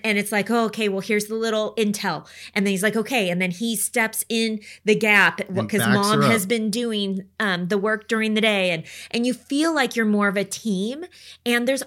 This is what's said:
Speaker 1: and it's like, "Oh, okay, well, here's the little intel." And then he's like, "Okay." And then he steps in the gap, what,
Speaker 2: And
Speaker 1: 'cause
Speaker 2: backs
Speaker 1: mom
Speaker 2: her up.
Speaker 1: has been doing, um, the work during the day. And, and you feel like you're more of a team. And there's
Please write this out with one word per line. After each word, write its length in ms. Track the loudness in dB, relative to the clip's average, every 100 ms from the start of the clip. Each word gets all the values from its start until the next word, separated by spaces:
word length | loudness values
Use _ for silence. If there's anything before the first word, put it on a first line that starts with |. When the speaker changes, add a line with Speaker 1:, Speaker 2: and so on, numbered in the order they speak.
| 0
Speaker 1:
and 120 | -2
it's 140 | 0
like, 180 | -2 0
"Oh, 140 | 0 0
okay, 200 | 0 -2
well, 140 | -2
here's 240 | 0 -2 0
the 100 | -2
little 380 | -2 -2 -2 0
intel." 480 | 0 0 -2 -4 -8 -18 -8
And 120 | -2 0
then 60 |
he's 120 | 0
like, 120 | 0 0
"Okay." 340 | 0 0 0
And 120 | 0
then 100 | -2
he 240 | -2 -4 -2
steps 480 | -2 -2 -2 -2 -4
in 320 | -2 -2 -4 -10 -4 0
the 100 | 2
gap, 460 | 4 6 4 2 -4
what, 100 | -4
Speaker 2:
And 60 | 0
Speaker 1:
'cause 100 | 0
Speaker 2:
backs 120 | 2
Speaker 1:
mom 260 | 4 4 4
Speaker 2:
her 40 |
up. 80 | 4
Speaker 1:
has 140 | 2 2
been 240 | 0 0
doing, 560 | -2 -2 -2 -2 -4 -6 -4
um, 300 | -2 -2 0
the 100 | 0
work 300 | 0 -2 0
during 260 | 0 2 2
the 60 |
day. 280 | 2 2 2
And, 140 | -2 -6 -14 -8
and 140 | -2 0
you 60 |
feel 420 | -2 -2 0 2 2
like 140 | 0 0
you're 100 | 2
more 220 | 2 2
of 100 | 0
a 60 |
team. 600 | -2 -6 -4 -2 -2 -6 -12 -18 -20 -8 -2
And 200 | 0 2
there's 140 | 0